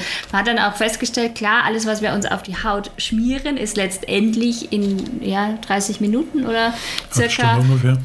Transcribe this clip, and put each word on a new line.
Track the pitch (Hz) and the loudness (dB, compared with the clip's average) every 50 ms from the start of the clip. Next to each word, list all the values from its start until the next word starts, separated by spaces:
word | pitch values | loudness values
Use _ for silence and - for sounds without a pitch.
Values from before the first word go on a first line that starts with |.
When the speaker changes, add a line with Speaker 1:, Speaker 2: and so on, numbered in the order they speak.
| - - - - - - | -4 -6 -6 -8 -8 -2
Speaker 1:
man | - 196 | -2 0
hat | 208 240 | 2 2
dann | 240 220 | 2 2
auch | 190 208 208 | 2 0 0
festgestellt, | - 226 226 220 - 254 226 - 240 233 233 233 | 0 -2 -2 0 -2 -4 -2 0 0 -2 -2 -2
klar, | - 220 208 220 240 - | -2 0 2 2 4 2
alles, | - 220 226 220 | 2 0 0 0
was | 220 214 208 | 0 0 0
wir | 214 208 - | 0 0 0
uns | 208 196 | 0 0
auf | - - 185 | 0 -2 -4
die | - - 180 - - | -4 -8 -8 -4 -2
Haut | 220 202 202 202 - - - | -2 -2 -2 -4 -6 -8 -6
schmieren, | - - 226 220 233 247 262 269 - 294 285 - | -4 -2 0 2 2 2 0 0 -2 -2 -2 -2
ist | 214 214 - | -4 -2 -2
letztendlich | 208 190 185 185 - - - 190 202 214 220 220 226 233 240 233 233 - - | -2 -2 -2 -2 -6 -4 -2 0 2 2 2 2 2 2 2 0 -2 -4 -2
in, | 208 208 202 202 196 190 - - - - | -2 0 2 2 0 0 -2 -4 -6 -4
ja, | - 196 190 196 208 214 220 214 - | -4 -2 0 0 0 -2 -2 -6 -4
dreißig | - 196 196 190 - 208 - | -2 -2 -2 0 -2 -2 0
Minuten | 214 208 214 254 330 - - 302 247 | 0 2 2 2 0 0 -2 -2 -2
oder | 226 226 226 226 233 | 0 0 0 0 0
Speaker 2:
Halbe | 233 - - - - - - - - | 0 -4 -6 -6 -8 -8 -8 -2 0
Speaker 1:
circa | - 233 233 | 2 2 2
Speaker 2:
Stunde | - - - 117 117 123 | 2 2 4 4 4 4
ungefähr. | 127 131 135 127 123 127 131 131 - | 6 4 4 4 6 4 4 2 2